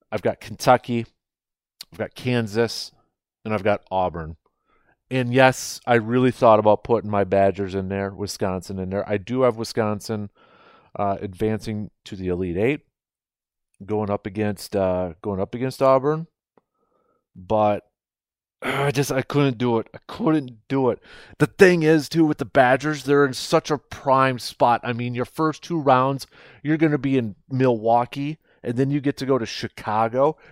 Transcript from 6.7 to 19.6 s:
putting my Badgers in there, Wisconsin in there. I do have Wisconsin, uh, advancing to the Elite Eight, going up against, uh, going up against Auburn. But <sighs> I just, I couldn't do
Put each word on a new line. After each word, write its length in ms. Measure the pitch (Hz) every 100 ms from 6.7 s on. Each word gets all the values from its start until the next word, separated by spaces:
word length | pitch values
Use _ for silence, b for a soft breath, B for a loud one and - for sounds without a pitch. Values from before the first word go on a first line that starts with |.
| 104
putting 260 | - 113 107
my 140 | 104
Badgers 520 | 95 98 98 92 98 95
in 120 | 95
there, 220 | 98 98
Wisconsin 680 | 98 101 - 101 92 - 95
in 120 | 92
there. 180 | 95 -
I 80 | 104
do 280 | 92 127
have 120 | 127 110
Wisconsin, 720 | 113 - 107 104 - 110 101 b b b b b b -
uh, 160 | 101 95
advancing 720 | 104 90 110 110 113 107 101 _
to 140 | - 98
the 100 | 92
Elite 300 | 87 92 85
Eight, 240 | 113 147 _ _ _ _ _ _ _ _ _ _ 95
going 240 | 107 104
up 160 | 101 110
against, 500 | 98 104 101 - 101
uh, 380 | 95 90 90 85
going 180 | 110 95
up 160 | 98 120
against 260 | 131 -
Auburn. 460 | 135 135 135 156 165 _ _ _ _ _ _ _ _ _ _ -
But 480 | 92 110 107 101 - _ _ _
<sighs> 380 | _ _ _ _
I 300 | - 131 143
just, 200 | 143 135
I 100 | 135
couldn't 360 | 123 143 139
do 200 | 117